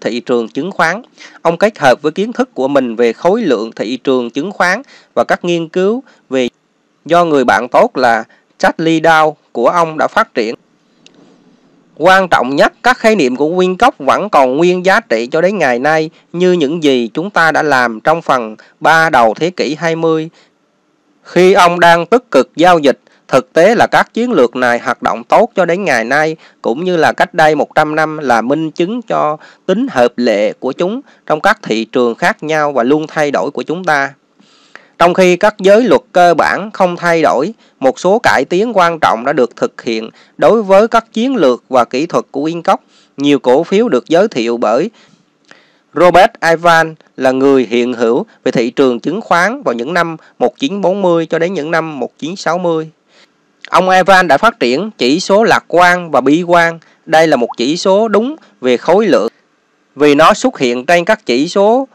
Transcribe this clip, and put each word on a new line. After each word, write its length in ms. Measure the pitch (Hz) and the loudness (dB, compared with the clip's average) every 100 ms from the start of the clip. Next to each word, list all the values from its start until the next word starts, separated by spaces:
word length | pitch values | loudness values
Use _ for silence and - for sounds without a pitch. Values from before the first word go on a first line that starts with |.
thị 180 | 135 120 | -6 -6
trường 280 | - 120 113 | -2 -4 -2
chứng 240 | - 165 | -6 -8
khoán. 300 | - 165 190 - _ - - | -4 -2 -4 -10 _ -20 -6
Ông 160 | 165 170 | -4 0
kết 220 | 208 220 | -2 0
hợp 220 | 143 117 | 0 0
với 100 | 151 | -2
kiến 220 | 151 214 | -4 -6
thức 160 | 233 262 | -4 -6
của 140 | - 131 | -4 -2
mình 280 | 143 127 110 | 0 -2 0
về 180 | 120 | -2
khối 280 | 110 170 220 | 0 0 0
lượng 300 | 202 113 113 | 0 -2 -4
thị 260 | - 107 127 | -8 -8 -6
trường 320 | - 127 120 | -2 -2 -4
chứng 220 | 139 135 | -8 -10
khoán 300 | - 175 196 277 - _ - | -4 -2 -4 -8 -20 _ -6
và 80 | |
các 220 | 117 180 180 | -4 -4 -2
nghiên 220 | 170 160 | -4 -4
cứu 340 | 185 190 233 - _ _ | -4 -2 -4 -8 _ _
về 200 | 131 123 - _ _ _ _ - | -4 -4 -6 _ _ _ _ -2
do 200 | 170 170 | 0 2
người 180 | 147 | 2
bạn 240 | 120 98 120 | 2 0 0
tốt 300 | 147 226 147 | 0 0 0
là 260 | 127 113 113 _ _ _ | 0 0 -4 _ _ _
Charlie 420 | 185 180 160 165 | -4 -2 -2 0
Dow 340 | 165 160 156 151 _ | 2 2 2 -2 _
của 160 | - 120 | -2 0
ông 300 | 175 165 156 | 0 -2 -2
đã 100 | 127 | -2
phát 260 | - 220 | -2 -2
triển. 220 | - 110 120 _ _ _ _ _ _ _ _ _ _ _ _ _ - | -4 -6 -8 _ _ _ _ _ _ _ _ _ _ _ _ _ -2
Quan 300 | 165 190 185 | 2 2 2
trọng 280 | 139 123 139 | 0 0 0
nhất, 180 | 220 - | -2 0
các 140 | 240 247 | -2 0
khái 180 | 226 214 | 0 2
niệm 200 | 127 131 | 0 -2
của 140 | 151 | -2
Wincock 420 | 180 185 185 - - | 0 -2 0 0 0
vẫn 300 | 135 123 196 | -2 -2 0
còn 280 | 156 131 135 | 0 2 2
nguyên 280 | 175 180 180 | 0 0 0
giá 140 | 202 | -2
trị 280 | - 113 120 | -2 -4 -4
cho 140 | 160 | -2
đến 160 | 180 208 | -2 0
ngày 220 | 143 120 | -2 0
nay 300 | 143 160 160 - _ | 0 -2 -4 -10 _
như 180 | 170 180 | -2 0
những 320 | 180 135 170 | 0 -2 -2
gì 260 | 147 127 117 | 0 0 -2
chúng 160 | - 185 | -6 -6
ta 220 | 175 165 | 0 0
đã 120 | 139 | 0
làm 360 | 151 131 120 110 | 0 0 0 -2
trong 200 | 156 165 | -2 -2
phần 340 | 156 135 110 107 _ _ | -2 -4 -4 -12 _ _
ba 300 | 131 160 160 | 0 2 2
đầu 240 | 135 113 | 2 2
thế 160 | 101 165 | 0 -4
kỷ 260 | 185 110 147 | -4 -6 -4
hai 200 | 170 165 | -4 -2
mươi. 340 | 165 160 160 - _ _ _ _ _ _ _ _ | -2 -2 -6 -14 _ _ _ _ _ _ _ _
Khi 300 | - 175 185 | -6 2 4
ông 260 | 196 180 175 | 4 2 4
đang 260 | 170 170 165 | 4 4 2
tích 260 | 247 - | -2 0
cực 180 | 139 120 - | 0 0 0
giao 240 | 170 175 | 2 4
dịch, 200 | 139 117 _ _ - | 2 -2 _ _ -4
thực 260 | 135 - | -2 0
tế 220 | - 180 226 | 2 2 2
là 120 | 117 | 2
các 220 | 156 196 | 0 -2
chiến 180 | - 247 | -4 -2
lược 240 | 202 120 127 | 0 0 0
này 240 | 123 120 | -2 -2
hoạt 220 | 123 117 | -4 -4
động 220 | - 110 | -4 -6
tốt 280 | 113 156 226 - | 0 2 2 0
cho 100 | 175 | -2
đến 180 | 175 | -2
ngày 200 | 190 127 | -2 -2
nay, 320 | 113 143 156 160 - _ | 0 -2 -2 -6 -14 _
cũng 220 | 110 120 | -6 -4
như 140 | 180 175 | -2 0
là 140 | 139 | 0
cách 220 | 113 175 | 0 -2
đây 220 | - 156 151 | 2 2 2
một 200 | 120 - | 0 -2
trăm 200 | 151 151 | -2 -2
năm 220 | 156 156 | -4 -4
là 240 | 139 117 | -2 0
minh 300 | 113 147 160 | 0 -2 -4
chứng 300 | - 170 240 | -4 -6 -6
cho 360 | 226 160 147 151 - _ - | -6 -4 -4 -6 -14 _ -4
tính 220 | 190 262 | -4 -2
hợp 220 | 135 123 - | 0 0 0
lệ 380 | 120 101 104 | -2 0 -2
của 180 | - 127 | -4 -8
chúng 300 | 131 180 240 - _ - | -4 -6 -6 -12 _ -6
trong 160 | 156 | -2
các 180 | 190 214 | 0 -2
thị 240 | - 113 110 | -4 -4 -2
trường 300 | 131 120 110 | -2 -2 0
khác 280 | 175 - | -4 -4
nhau 280 | 151 156 147 | -4 -4 -2
và 120 | 139 | -2
luôn 240 | 117 151 156 | 0 0 -2
thay 240 | - 147 | -4 -4
đổi 200 | 120 110 | -4 -4
của 120 | 135 | -8
chúng 200 | - 165 | -8 -6
ta. 300 | 180 147 139 139 _ _ _ _ _ - _ - | -2 -2 -4 -8 _ _ _ _ _ -20 _ 0
Trong 160 | 175 | 0
khi 220 | 180 185 175 | 4 2 2
các 200 | 208 - | 0 0
giới 240 | 190 208 | 2 4
luật 180 | 247 131 - | 4 0 0
cơ 220 | 180 175 | 2 2
bản 380 | 160 82 117 208 | 2 0 -2 -6
không 260 | - 185 175 | -2 -2 -2
thay 240 | 170 165 | -2 0
đổi, 320 | 147 95 165 226 _ _ | 0 0 -4 -8 _ _
một 200 | 131 123 | -2 0
số 200 | 180 214 | 0 0
cải 260 | 135 107 139 | 2 0 0
tiến 280 | 180 233 202 | -2 -2 0
quan 220 | 170 165 | 0 0
trọng 260 | 95 110 120 | 0 0 -2
đã 80 | |
được 220 | 151 123 - | -2 -2 -2
thực 260 | 123 - | -8 -6
hiện 280 | - 113 110 - _ - | -8 -6 -8 -16 _ 0
đối 260 | 147 214 | 2 2
với 240 | 196 196 226 | 4 2 4
các 260 | 233 - | 0 -2
chiến 220 | 214 247 254 | -4 -2 0
lược 280 | 139 120 _ | 0 0 _
và 160 | 127 117 | 0 0
kỹ 200 | 127 165 | -2 -4
thuật 200 | 135 - | -4 -6
của 160 | 135 151 | -6 -6
Wincock. 300 | 170 165 220 _ _ _ - | -4 -2 -4 _ _ _ -4
Nhiều 220 | 143 143 | 0 0
cổ 240 | - 131 | 2 0
phiếu 260 | 165 196 240 | 2 0 0
được 200 | 127 - | -2 0
giới 180 | 165 220 | 0 0
thiệu 300 | 135 113 120 | -2 -4 -2
bởi 340 | 117 117 196 - _ _ _ _ _ - _ _ _ | -2 -2 -2 -8 _ _ _ _ _ -20 _ _ _
Robert 380 | 143 175 170 220 - 160 | 0 4 6 4 2 -2
Ivan 460 | 165 170 165 160 160 _ - | 0 2 2 0 -6 _ -4
là 140 | 131 | -2
người 360 | 131 139 135 110 | 2 2 2 2
hiện 240 | 120 120 | -2 -2
hữu 320 | 117 117 127 220 _ | -2 -2 -2 -4 _
về 80 | - | -4
thị 180 | 127 120 | -2 -2
trường 300 | - 135 120 | 0 0 0
chứng 220 | - 185 | -4 -8
khoán 420 | - 175 185 277 | -2 0 0 -4
vào 100 | 180 | -6
những 200 | 120 120 | -6 -4
năm 240 | 175 170 160 - - | -4 -4 -6 -16 -4
một 140 | 123 - | -4 -2
chín 220 | 139 196 | -6 -4
bốn 200 | 175 196 | -2 -2
mươi 240 | 185 170 160 | 0 0 -2
cho 140 | 160 | -4
đến 140 | 170 | -4
những 180 | 190 147 | -4 -4
năm 280 | 165 160 147 | -4 -4 -8
một 120 | 117 - | -12 -10
chín 160 | 143 190 | -12 -8
sáu 220 | - 170 | -6 -4
mươi. 320 | 180 160 160 - _ _ _ _ _ _ - | -2 -4 -6 -16 _ _ _ _ _ _ -4
Ông 200 | 165 185 | 0 2
Ivan 380 | 185 180 185 180 | 2 4 4 4
đã 100 | 139 | 2
phát 220 | 220 - | 2 0
triển 320 | 123 131 214 - | -2 -2 -4 -4
chỉ 220 | 123 160 | -2 0
số 240 | - 202 | 0 2
lạc 220 | 220 127 - | 2 0 0
quan 440 | 165 175 180 170 | 2 4 2 -2
và 100 | 139 | -2
bi 220 | 131 156 | 2 0
quan. 360 | 175 175 165 165 _ _ - | 2 2 2 -4 _ _ 0
Đây 220 | 156 165 | 2 4
là 80 | 139 | 2
một 120 | 117 - | -2 -4
chỉ 200 | 120 170 | -4 -2
số 300 | 202 196 220 | 0 0 2
đúng 280 | 202 240 320 _ _ | -2 -2 -8 _ _
về 160 | 127 123 | -2 -2
khối 280 | - 185 220 | 2 2 2
lượng, 240 | 120 107 - _ _ _ _ _ - | 0 0 -6 _ _ _ _ _ 0
vì 200 | 147 143 | 2 6
nó 180 | 165 | 4
xuất 260 | 202 254 - | 4 -2 -2
hiện 260 | 127 123 127 | -2 -2 0
trên 200 | 175 170 | 0 0
các 200 | 220 - | -2 -2
chỉ 220 | 123 160 | -2 -2
số 400 | 202 202 240 269 | 0 2 0 -2